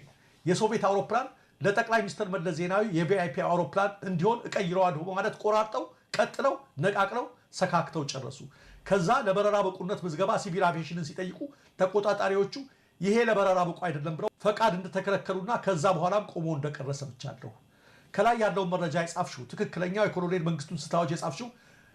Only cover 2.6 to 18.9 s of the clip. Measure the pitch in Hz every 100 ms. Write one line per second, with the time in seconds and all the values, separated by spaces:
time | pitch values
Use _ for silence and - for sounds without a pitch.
2.6 | 175 196 220 160 165 196 175 175 165 170
3.6 | 160 190 202 - 190 180 196 233 165 -
4.6 | 180 180 180 151 175 185 208 - 208 214
5.6 | 220 254 320 - - - - - 269 339
6.6 | - - 180 202 196 233 294 - _ -
7.6 | 185 170 160 165 139 131 123 - - -
8.6 | - - - 196 175 254 214 190 208 202
9.6 | 190 185 180 196 175 151 196 202 202 175
10.6 | 180 165 160 170 151 - 185 - 302 -
11.6 | _ - 190 208 208 202 196 196 202 277
12.6 | 277 _ _ - 185 226 233 202 196 185
13.6 | 175 165 175 151 156 160 214 _ 202 208
14.6 | 220 180 185 190 190 196 - 185 185 233
15.6 | - 180 190 170 175 208 202 175 160 151
16.6 | 147 147 139 139 135 - 131 - 117 -
17.6 | _ _ _ - _ - 233 240 208 180
18.6 | 185 175 165